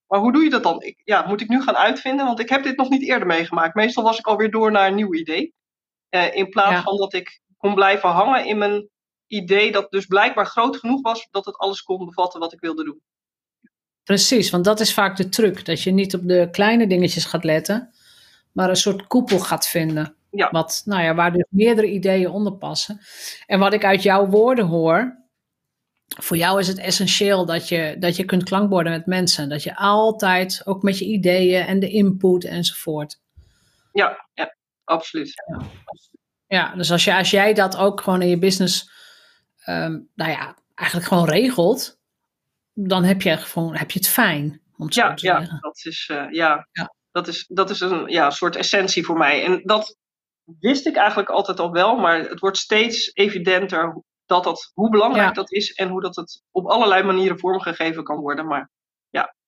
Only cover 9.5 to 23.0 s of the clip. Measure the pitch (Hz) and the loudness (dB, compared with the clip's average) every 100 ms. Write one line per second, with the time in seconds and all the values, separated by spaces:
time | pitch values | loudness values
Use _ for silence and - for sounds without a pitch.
9.5 | 196 214 208 202 196 190 190 233 247 196 | 2 2 0 -2 -4 0 2 2 0 -2
10.5 | - 233 - 233 269 240 226 - 202 202 | 0 0 0 -2 -2 -2 -6 -6 -8 -8
11.5 | - 196 196 - 185 180 175 180 180 165 | -6 -6 -6 -6 -8 -6 -4 -4 -4 -10
12.5 | 170 165 156 151 147 _ _ _ _ _ | -8 -8 -6 -8 -12 _ _ _ _ _
13.5 | _ _ _ _ _ - 196 - 254 180 | _ _ _ _ _ -2 0 2 2 2
14.5 | 180 180 214 214 - 196 190 185 - 220 | 0 2 2 2 2 2 2 -2 2 2
15.5 | - - 165 - 190 190 185 175 180 175 | 2 -4 -2 2 2 2 0 2 4 4
16.5 | 175 202 233 220 185 175 170 - 165 160 | 2 4 4 4 4 2 0 -4 -4 0
17.5 | 156 160 208 254 _ _ _ _ _ _ | 0 0 -4 -6 _ _ _ _ _ _
18.5 | - 185 185 - 190 - 254 247 190 185 | -2 0 2 0 -2 0 0 2 0 0
19.5 | 165 - 175 160 151 151 - _ 202 175 | -4 -2 -2 -2 -2 -4 -10 _ -2 0
20.5 | 165 160 - - 196 165 165 175 175 175 | 0 -2 -6 -4 0 0 2 2 2 0
21.5 | 196 220 226 214 196 190 190 180 185 208 | 2 4 4 2 0 0 2 0 -2 -4
22.5 | 190 151 151 - 208 | -6 -8 -6 -8 -10